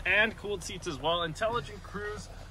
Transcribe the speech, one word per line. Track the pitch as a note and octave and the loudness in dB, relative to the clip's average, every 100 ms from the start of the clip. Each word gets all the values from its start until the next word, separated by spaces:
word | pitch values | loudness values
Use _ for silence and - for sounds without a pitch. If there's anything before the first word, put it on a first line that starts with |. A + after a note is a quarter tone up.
| F#3 | 4
and | G3 A3 - | 6 6 2
cooled | G3+ G3 | -4 -4
seats | - F#3+ F#3 | -4 -6 -4
as | C3+ | 0
well. | D3+ F3 | 2 2
Intelligent | E3+ D3 A3 A#3 - G3+ | 2 0 0 0 -2 -8
cruise, | - G3 G#3 G#3 - - - | -8 -6 -6 -6 -10 -12 -12